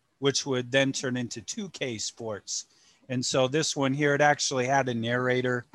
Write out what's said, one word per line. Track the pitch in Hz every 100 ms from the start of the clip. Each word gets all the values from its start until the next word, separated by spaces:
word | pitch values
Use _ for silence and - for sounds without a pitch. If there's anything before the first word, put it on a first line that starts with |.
| _ -
which | 139 139
would | 147 127 123
then | 135 135
turn | 127 131 123
into | 120 117
two | 98 - 196
K | - 139 110
Sports. | - - 113 98 - - - _ _ _ -
And | 127
so | 127 143 131
this | 151 151
one | 147 135
here, | 139 147
it | 143
actually | 147 143 - 131 123
had | 139 131
a |
narrator | 117 113 123 127 127 127 123 -